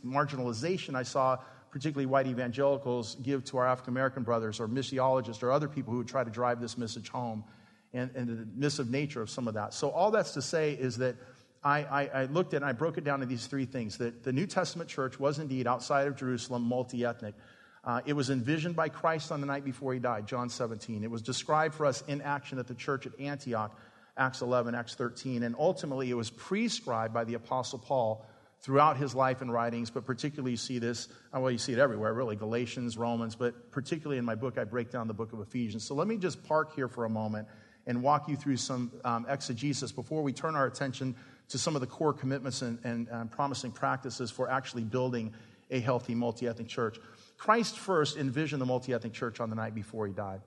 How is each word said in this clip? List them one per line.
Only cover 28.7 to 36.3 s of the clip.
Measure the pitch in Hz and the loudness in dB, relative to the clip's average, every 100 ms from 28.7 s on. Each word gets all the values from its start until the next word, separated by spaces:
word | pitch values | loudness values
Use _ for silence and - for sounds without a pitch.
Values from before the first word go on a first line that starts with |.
| 139 151 135 | 8 8 6
his | 139 | 2
life | 127 131 127 | 4 4 2
and | 127 | 0
writings, | 117 117 117 117 | 0 2 0 -4
but | 131 117 | -4 -4
particularly | 123 151 151 127 | -2 -2 -2 -2
you | 117 | -2
see | - 123 | -2 -2
this, | 117 117 - - - 131 | 0 -2 -6 -16 -8 -2
uh, | |
well, | 131 | 0
you | 117 | 0
see | - | 2
it | 120 | 6
everywhere, | 139 107 110 | 6 4 0
really, | 113 123 104 | 0 0 -2
Galatians, | 107 117 120 127 120 113 | 0 0 0 -2 -4 -2
Romans, | 117 117 113 110 | 0 0 -2 -2
but | 120 120 - | -2 -2 -8
particularly | 143 135 165 151 135 | -6 -4 -4 -2 -2
in | |
my | 120 110 | 0 -2
book, | 131 - | -2 -2
I | |
break | 107 120 113 | -2 -2 -2
down | 127 113 | -4 -4
the | |
book | 104 113 | -4 -6
of | 113 | -8
Ephesians. | 98 127 117 110 | -6 -2 -2 -4
So | - | -4
let | 139 196 | 0 0
me | 226 | 0
just | 180 | -2